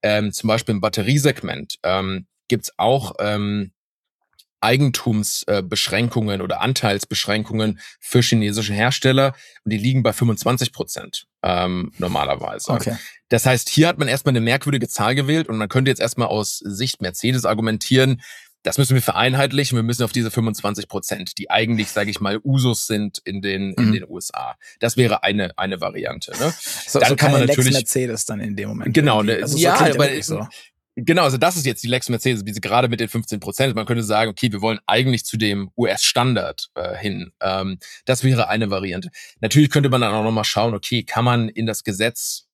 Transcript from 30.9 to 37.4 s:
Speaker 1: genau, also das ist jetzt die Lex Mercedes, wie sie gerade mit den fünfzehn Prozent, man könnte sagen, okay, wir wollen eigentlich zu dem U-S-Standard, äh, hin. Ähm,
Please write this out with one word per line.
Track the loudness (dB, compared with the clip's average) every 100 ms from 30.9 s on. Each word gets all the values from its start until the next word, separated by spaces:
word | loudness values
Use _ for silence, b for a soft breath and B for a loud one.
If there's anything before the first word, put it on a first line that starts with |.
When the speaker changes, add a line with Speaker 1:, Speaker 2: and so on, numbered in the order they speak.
| -8
Speaker 1:
genau, | 2 4
also | 4 4
das | 2 2
ist | -2
jetzt | -4
die | -2
Lex | -2 -2
Mercedes, | -2 0 0 -4
wie |
sie | -8
gerade | -2 0 0
mit | -2
den | -4
fünfzehn | -4 -6 -8
Prozent, | -8 -2 0 0
man | -2
könnte | -2
sagen, | 0 0 0
okay, | 0 -2
wir | 0
wollen | -2 -2 0
eigentlich | 2 2 0
zu | -2 -2
dem | 0 0 -4 -2
U-S-Standard, | -2 2 0 2 2 0 -2 -8 -12 -8
äh, | -8 -6
hin. | -6 -6 -10
Ähm, | _